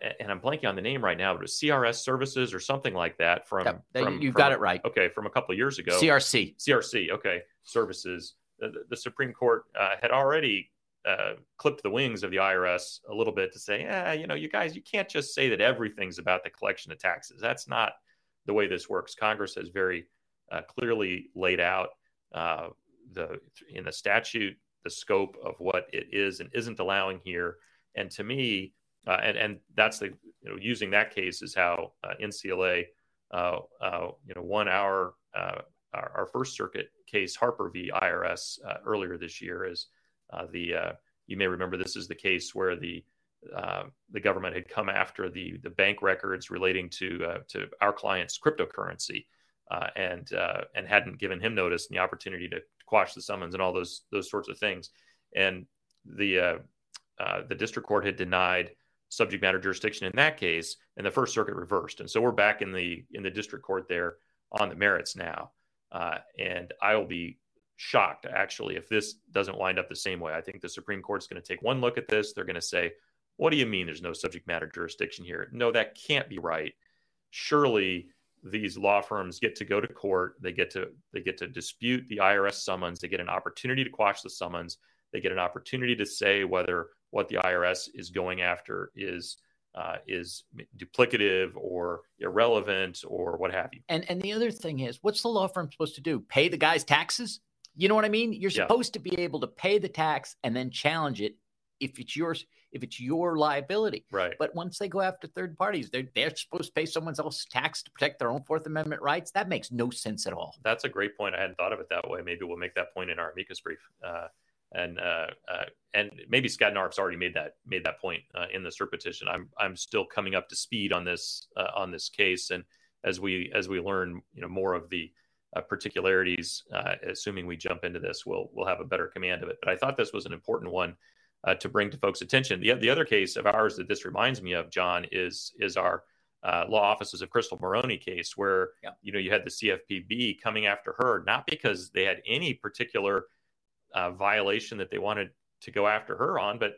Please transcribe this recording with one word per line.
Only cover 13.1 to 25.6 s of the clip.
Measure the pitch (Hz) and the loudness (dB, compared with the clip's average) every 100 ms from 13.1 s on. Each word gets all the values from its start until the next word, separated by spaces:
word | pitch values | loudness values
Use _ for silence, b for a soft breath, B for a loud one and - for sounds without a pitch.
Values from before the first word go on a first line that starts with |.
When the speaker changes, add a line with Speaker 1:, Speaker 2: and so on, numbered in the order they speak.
Speaker 1:
little | 104 110 | -2 0
bit | 98 95 | 0 -2
to | - | -2
say, | - 208 | -4 -2
"Eh, | - 190 180 | -2 -2 -2
you | 156 165 | -2 -2
know, | |
you | 151 156 | -4 -2
guys, | 196 170 | -2 -2
you | 170 | -4
can't | - 208 196 | -4 -2 0
just | 147 139 | -2 -2
say | 143 131 | 2 4
that | 95 | 6
everything's | 113 117 107 104 92 87 | 4 4 -2 -4 -6 -2
about | 90 92 | 2 2
the | - | 0
collection | - 101 95 - | -2 -2 -2 -6
of | 78 | -4
taxes. | 92 80 - - | -2 -2 -6 -4
That's | 113 123 - | -2 -2 -2
not | 117 110 - _ _ _ _ - | 0 0 -2 _ _ _ _ 0
the | |
way | 104 98 | 2 2
this | 90 - | 0 -2
works." | 92 - | -4 -4
Congress | - 107 104 98 | -2 0 0 -4
has | 98 87 | -6 -6
very, | 98 92 85 - _ _ _ - | 0 0 0 -6 _ _ _ -10
uh, | 82 | -8
clearly | - - 117 110 95 90 - 90 | -8 -4 0 2 2 -2 -6 0
laid | 92 87 | 2 4
out, | 87 92 - - _ _ _ | 4 2 -2 -8 _ _ _
uh, | 82 85 78 85 - _ _ - | -4 -2 -2 -6 -14 _ _ -12
the, | 92 82 - - - - | -8 -8 -8 -14 -20 -16
in | 92 | -10
the | 85 | -8
statute, | - 101 110 - 113 98 - _ _ | -4 2 2 2 -2 -2 -4 _ _
the | 87 | -12
scope | - - 98 98 - | -6 2 4 2 -4
of | - | -8
what | - | -4